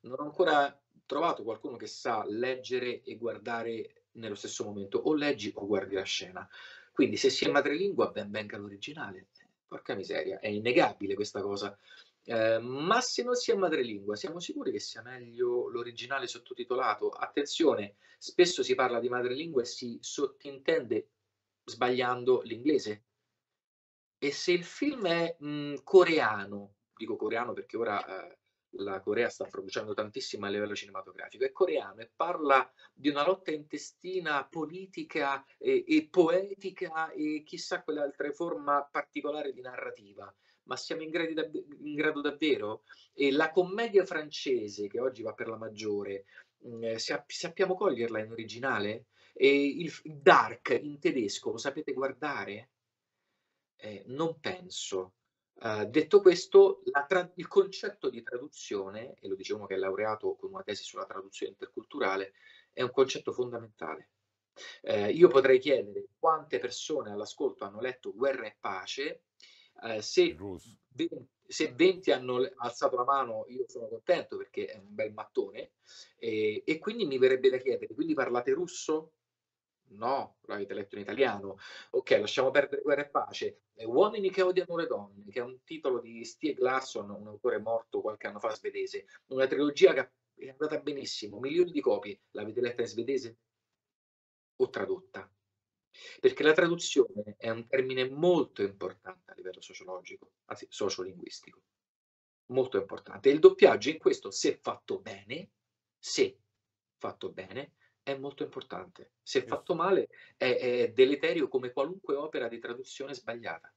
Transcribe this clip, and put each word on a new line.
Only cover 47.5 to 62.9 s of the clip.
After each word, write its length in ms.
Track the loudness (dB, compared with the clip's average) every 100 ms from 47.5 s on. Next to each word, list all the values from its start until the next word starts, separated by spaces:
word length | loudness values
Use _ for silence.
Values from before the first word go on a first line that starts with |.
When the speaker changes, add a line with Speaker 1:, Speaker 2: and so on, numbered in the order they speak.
| -2 0 2
Speaker 1:
coglierla 440 | 0 2 -2 -2
in 120 | -6
originale? 760 | -10 -10 -6 -2 -2 -2 -6 -12 _ _
E 340 | 4 6 6 2
il 220 | -2 -6
f-, 120 | -8 -16
Dark 720 | 2 8 8 6 -4 -2 -2
in 180 | -2 -2
tedesco 520 | -2 0 -2 -4 -6
lo 60 | -4
sapete 360 | -6 -6 -6
guardare? 800 | -2 -4 -4 -6 -6 -8 -10 -14 _ _ _ _ _ _ _ _ _ _ _
Eh, 260 | -14 -14 -10
non 320 | -2 -2 -2
penso. 760 | -8 -8 -10 -10 -6 -6 -6 _ _ _ _ -10
Eh, 240 | -4 -4 2
detto 340 | 2 8 10
questo, 600 | 10 8 8 10 10 6 -2
la 200 | -2 2
tra-, 260 | 0 0 -8
il 120 | 2
concetto 640 | 4 4 -2 -8 -4 -6
di 120 | -6
traduzione, 960 | -10 -10 -10 -16 -6 -6 -6 -10 -12 -12
e 80 | -8
lo 80 | -8
dice 180 | -6
uno 120 | -8 -4
che 100 | -2
è 20 |
laureato 580 | -2 -2 -2 -2 -4 -4
con 160 | -10
una 120 | -10
tesi 200 | -8 -8
sulla 220 | -8 -10 -10
traduzione 460 | -10 -12 -10 -10
interculturale, 840 | -8 -12 -12 -12 -2 0 0 -4 _ -20 -20 _
è 100 | -4
un 100 | 0